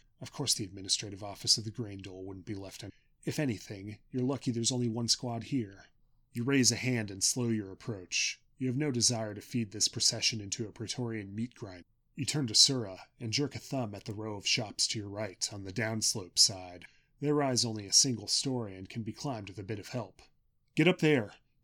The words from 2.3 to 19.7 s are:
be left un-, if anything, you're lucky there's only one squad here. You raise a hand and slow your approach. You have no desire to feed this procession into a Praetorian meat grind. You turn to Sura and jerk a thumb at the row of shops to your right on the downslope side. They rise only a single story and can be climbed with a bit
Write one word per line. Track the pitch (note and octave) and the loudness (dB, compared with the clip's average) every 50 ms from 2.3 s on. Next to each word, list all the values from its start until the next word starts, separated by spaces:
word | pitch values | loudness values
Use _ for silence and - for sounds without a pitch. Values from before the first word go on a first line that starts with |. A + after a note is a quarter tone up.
| F#2+ F#2+ E2+ | -10 -10 -8
be | - G#2+ | -8 -8
left | G2 G2 F#2+ - - - | -8 -8 -10 -12 -12 -12
un-, | G2 - - _ _ _ _ - | -12 -14 -16 _ _ _ _ -6
if | E3+ B2+ - | -4 -2 0
anything, | D#3 C3 A2 F2+ - - G#2+ G2 F#2+ G#2+ G#2 - _ _ | 0 0 0 -2 -6 -10 -12 -10 -10 -12 -12 -14 _ _
you're | - B2+ B2 | -4 -2 0
lucky | B2+ C#3+ B2+ - C3+ | 0 0 0 -2 -2
there's | A#2 A#2 A#2 A2+ B2+ | 0 0 0 0 0
only | B2 B2 A#2 | 0 0 0
one | A2 A#2+ A#2 A2+ | 0 -2 0 0
squad | - - - B2 A#2 A#2 A2 | 0 0 0 -4 -4 -6 -4
here. | - D3 C3 A2 G2 G2 - - - _ _ _ _ _ _ _ _ _ | -2 -2 -2 -2 -2 -8 -16 -20 -20 _ _ _ _ _ _ _ _ _
You | A#2+ A#2 | -2 2
raise | C3 C#3 C3+ B2 A2+ | 4 6 6 6 6
a | A#2 | 4
hand | - A#2 B2+ B2+ A#2 A2 G2+ | 4 2 2 2 2 0 -2
and | G2 F#2+ - | -2 0 0
slow | - - C3 B2 A#2 | 0 2 2 2 2
your | A2+ A2 G2+ F#2+ F#2+ | 2 0 0 -4 -8
approach. | - - - A2+ F#2+ F2+ - - - - - - - _ _ _ _ | -10 -8 -8 -6 -6 -6 -4 -2 0 0 0 -2 -6 _ _ _ _
You | C3 B2+ | -2 0
have | A#2+ | 0
no | C3+ D3+ D3+ | 2 2 2
desire | B2+ A#2+ G#2+ - B2 A2+ A2+ G#2+ G#2 | 2 4 4 4 4 2 -2 -4 -6
to | G#2 | -8
feed | - - - B2 A2+ G2 - | -10 -4 -2 -2 -2 -2 0
this | G#2 - - | 0 0 0
procession | - - - - - A2+ - - A#2+ A2 | 2 4 2 2 4 4 0 0 0 0
into | G2+ G2+ - - A2+ | -4 -6 -4 -4 -4
a | G2+ - | -6 -6
Praetorian | - A#2 F#2+ - - B2 A#2 A2+ A2 G2+ G2 G2 | -8 -8 -6 -4 -4 -2 -2 -4 -4 -6 -6 -4
meat | G#2+ A#2 B2+ - | -4 -4 -4 -6
grind. | - - G2 F2+ F2 E2 - _ _ _ _ _ | -10 -12 -12 -12 -14 -18 -20 _ _ _ _ _
You | - C3+ | -4 -4
turn | - - D#3 C#3 A2+ | -2 0 0 0 4
to | G#2 | 6
Sura | - - - C#3 B2+ A2+ F#2+ F#2 F#2 - - _ _ | 8 8 8 6 2 -2 -4 -8 -10 -14 -20 _ _
and | B2 A#2 G#2+ | -8 -4 0
jerk | C3+ D3 C#3 - | 0 0 -2 -4
a | - | -8
thumb | - - C#3+ C3+ A#2+ G#2 G2+ | -8 -6 -4 -4 -4 -4 -6
at | G2 - | -10 -10
the | - G#2 | -10 -8
row | G#2 A2 A2 G#2 | -6 -6 -6 -8
of | G2 F2+ | -4 -2
shops | - - - A2+ G2+ - - - - | 0 0 0 0 -4 -2 -2 -2 0
to | - A2+ | 0 -4
your | G2+ G2+ | -6 -6
right | G2 G#2 A2 G2 F#2 - - - G#2+ | -6 -6 -6 -6 -4 -6 -6 -6 -6
on | G2+ F#2+ | -8 -10
the | F#2+ F#2 | -6 -4
downslope | A#2+ A2+ A2 A2 A2 G#2+ - - A2 F#2 F2 - - | -2 -2 0 0 0 0 0 0 -2 -6 -2 4 6
side. | - - G2+ F#2 F#2 F2+ F2 F2+ F2+ - - - _ _ _ _ | 6 6 6 0 -8 -12 -12 -14 -16 -18 -20 -20 _ _ _ _
They | C#3+ D3 D3 | 0 2 4
rise | D3 C#3+ C3+ B2 A#2 A#2+ | 4 4 4 4 2 2
only | A#2 A2 G#2+ G2+ | 2 0 -4 -4
a | G2 - | 4 6
single | - - C#3 A#2+ G#2+ G2+ - | 6 6 6 2 -2 -2 0
story | - - - C#3 C3 B2 A2+ G2+ F#2+ | 0 0 0 0 -2 -2 -4 -6 -8
and | F#2+ F#2+ - | -10 -12 -8
can | - A#2+ G#2+ | -6 -6 -6
be | G#2 G#2 | -6 -6
climbed | - - D3 B2+ A2 G2+ G2 | -6 -6 -6 -6 -6 -8 -10
with | F#2+ G#2 | -10 -10
a | G2 | -6
bit | G2 | -6